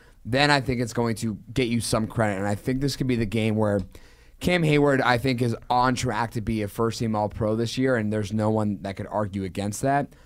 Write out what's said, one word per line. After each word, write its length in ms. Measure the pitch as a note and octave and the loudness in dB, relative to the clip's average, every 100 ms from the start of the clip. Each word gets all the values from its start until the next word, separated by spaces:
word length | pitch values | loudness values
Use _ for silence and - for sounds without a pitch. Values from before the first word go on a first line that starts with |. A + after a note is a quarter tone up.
| - - - | -20 -18 -4
then 240 | B2+ D3 | 2 4
I 100 | C#3+ | 4
think 200 | B2+ A#2+ | 2 -2
it's 120 | A#2+ | -2
going 200 | - A#2 G#2+ | -2 -2 -2
to 200 | A2+ G#2 - | -4 -6 -4
get 140 | A#2+ B2 | -2 0
you 140 | A#2 | 0
some 260 | - A2+ G#2+ | 0 0 0
credit, 320 | - G#2+ F#2+ | 0 0 0
and 80 | G2+ | -2
I 80 | G#2 | -2
think 260 | - C3 | -2 -2
this 140 | C#3 - | -2 -2
could 120 | C3 | -2
be 80 | A#2+ | 0
the 80 | A2+ | 0
game 280 | A2+ A2 G#2+ | 0 0 2
where 260 | G#2+ G2+ F#2 - - - - - | 2 2 -2 -10 -20 -20 -20 -6
Cam 240 | - F3+ | 0 2
Hayward, 380 | D#3 D3 C#3+ C3+ | 4 4 4 4
I 160 | A#2+ B2 | 4 2
think, 240 | C3 A#2+ | 2 0
is 140 | B2 A2+ - | 0 -2 0
on 260 | B2 B2+ B2 | 2 2 2
track 360 | B2+ G#2+ A2+ | -2 -2 -2
to 100 | A#2+ | -4
be 200 | G#2 A2 | -4 -2
a 60 | G2+ | -2
first-team 440 | - A#2 A2 A#2 G#2+ | -2 -2 0 -2 0
All-Pro 400 | G#2+ - A2 A2 | -2 -2 -2 0
this 200 | A2+ - | -2 0
year, 200 | C3 B2 | 0 2
and 140 | G#2 | 0
there's 200 | G#2+ G2+ | -2 -2
no 160 | A2 G#2+ | 0 2
one 300 | A2 G#2 G2+ | 2 0 -2
that 120 | G2 F#2+ | -6 -8
could 120 | G2 | -6
argue 320 | G#2 G#2 G2 | -2 -2 -4
against 380 | F#2+ E2+ G2+ G#2 | -6 -4 -6 -2
that. 260 | C3+ C#3 C#3 - | 0 0 -2 -8